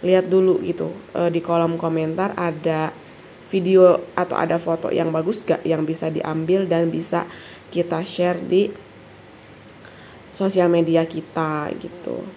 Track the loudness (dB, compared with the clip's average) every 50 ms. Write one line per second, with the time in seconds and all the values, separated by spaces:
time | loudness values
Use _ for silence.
0 | 0 2 2 2 2 2 2 4 4 4 2 2 0 -4 -4 -4 -4 -8 -8 -12
1 | -16 -8 -4 -2 -2 0 0 -2 -2 0 0 2 2 0 -2 -2 -2 -2 -2 -2
2 | -2 -2 -2 -2 -2 -4 -2 -4 -4 -4 -4 -4 -4 -2 -2 -2 -2 -4 -6 -10
3 | -20 -20 -20 -20 -20 -20 -20 -20 -14 -4 -2 -2 2 6 8 8 10 10 8 6
4 | 0 -4 -4 -4 -2 -2 -2 -2 0 0 0 -2 0 -2 -4 -2 -2 -2 0 0
5 | 0 0 0 -2 -2 -2 -4 -4 0 0 0 0 2 -2 0 0 0 -2 -4 -4
6 | -4 -4 -4 -4 -4 -4 -4 -4 0 2 2 2 2 2 2 2 2 0 0 -2
7 | -4 -2 -2 -4 -4 -4 -12 -18 -20 -20 -20 -20 -20 -8 -2 -2 -2 0 -2 -4
8 | -4 -6 -2 0 0 0 0 -2 -2 2 2 2 2 2 -2 -10 -16 -20 -20 -20
9 | -20 -20 -20 -20 -20 -20 -20 -20 -20 -20 -20 -20 -20 -20 -20 -20 -20 -20 -20 -20
10 | -20 -20 -20 -20 -20 -14 -6 -2 -2 0 2 4 4 4 4 4 4 4 4 2
11 | 2 2 -4 -8 -10 -6 -4 -4 -2 -2 -2 -4 -4 -6 -8 -10 -10 -14 -14 -12
12 | -10 -8 -8 -8 -8 -12 -16